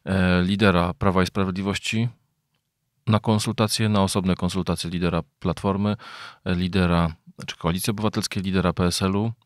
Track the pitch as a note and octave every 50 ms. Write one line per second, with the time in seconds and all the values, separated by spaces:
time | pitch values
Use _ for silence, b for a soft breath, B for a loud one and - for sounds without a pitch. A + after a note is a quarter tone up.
0 | B - F#2+ F#2+ F#2 F2+ F2+ F2+ F2+ F2+ G2+ G2 G#2+ G2+ F2+ F2 E2+ F2 F2+ -
1 | - G2+ F2 F#2 F#2 F2 - G#2+ G2 F#2+ F2+ F#2 G2 G2+ F#2+ F2 - - - A2
2 | A2+ A#2+ A2+ _ _ _ _ _ _ _ _ _ _ _ _ _ _ _ _ _
3 | _ - A2 G#2 - A2+ A2 G#2 G#2+ A#2 G#2+ - A2+ G#2 - - A2+ G#2+ G#2+ G2+
4 | G2 F#2+ - G#2 F2+ F#2 F2+ - - F2 - F#2+ F2 - E2+ - - E2+ F2 F2+
5 | F2+ E2+ E2 E2 D#2+ - _ _ - F#2 E2 - - G2+ F#2+ G2 G2+ G#2 G#2 B
6 | B B B B B B B B B - F2+ F2 F#2 F#2 F2 G2 F#2 F2 F2 E2+
7 | E2+ E2 D#2+ - _ - - - C#2+ - - - - E2 E2+ F#2 - - G#2+ G2+
8 | G#2+ G#2+ - A2+ G2+ - - G#2 F#2 F#2+ F#2 F#2+ E2+ F2+ E2+ - F#2 F2 E2+ -
9 | G2 F#2+ F#2+ G2+ G#2+ A2+ A#2 - _